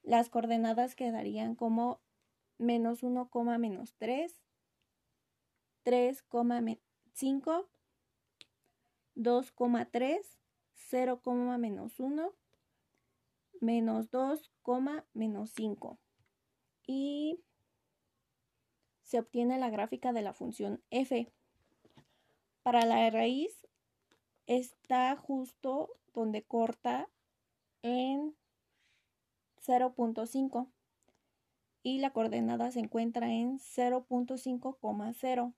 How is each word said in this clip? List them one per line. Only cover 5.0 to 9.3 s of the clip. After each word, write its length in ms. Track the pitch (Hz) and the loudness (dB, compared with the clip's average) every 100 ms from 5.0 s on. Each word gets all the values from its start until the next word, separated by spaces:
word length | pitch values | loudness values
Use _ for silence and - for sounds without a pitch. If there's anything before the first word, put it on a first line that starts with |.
| _ _ _ _ _ _ _ _ | _ _ _ _ _ _ _ _
tres, 400 | 247 247 247 269 _ | 2 4 4 0 _
me-, 500 | 240 240 240 226 226 _ _ _ | 0 0 0 -2 -4 _ _ _
cinco, 560 | - 269 277 311 330 392 _ _ _ _ _ _ _ - _ _ _ _ _ _ | -4 -2 0 0 -2 -4 _ _ _ _ _ _ _ -20 _ _ _ _ _ _
dos, 380 | - 233 | -2 4